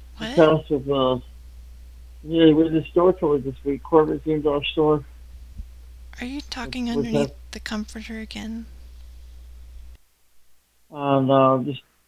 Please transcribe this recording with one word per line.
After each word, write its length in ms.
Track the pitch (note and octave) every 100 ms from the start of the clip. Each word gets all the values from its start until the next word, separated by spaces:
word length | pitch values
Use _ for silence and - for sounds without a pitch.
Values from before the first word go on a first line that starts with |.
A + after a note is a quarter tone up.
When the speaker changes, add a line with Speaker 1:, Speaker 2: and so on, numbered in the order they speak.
| - -
Speaker 1:
What? 200 | A3 B3+
Speaker 2:
passed 320 | D#3 D#3 -
with, 200 | D3 C3+
uh, 300 | C#3 C3 B2+ - - - - - - - - - -
yeah, 300 | D3+ E3 D#3+
we 160 | D3+ D#3+
did 160 | D#3+ D3+
store 260 | F3 F3+
tours 320 | F3+ D#3+ D3
this 180 | C3 C3 C#3
week. 180 | C#3
Corporate 400 | - D#3+ D#3 D3+
came 180 | D#3 D#3
to 60 | D3
our 120 | C#3+
store. 400 | C#3 - D3+ D3+ C#3+ - - - - - - - - - - -
Speaker 1:
Are 40 | B3
you 140 | C#4
talking 460 | - - A#3+ B3+ A#3+
Speaker 2:
We 60 |
Speaker 1:
underneath 360 | A#3 A#3 A3 C#3+
Speaker 2:
passed 240 | - -
Speaker 1:
the 80 | A3
comforter 600 | - G#3+ G#3+ A3+ A3 A3
again? 480 | A3 G#3+ G#3+ A3+ A3+ - - - - - - - - - - - - - _ _ _ _ - - _ _ _
Speaker 2:
Uh, 300 | D3+ C#3+ C#3
no, 420 | C3 C3+ C3 C3 C#3
just 160 | C3 _ _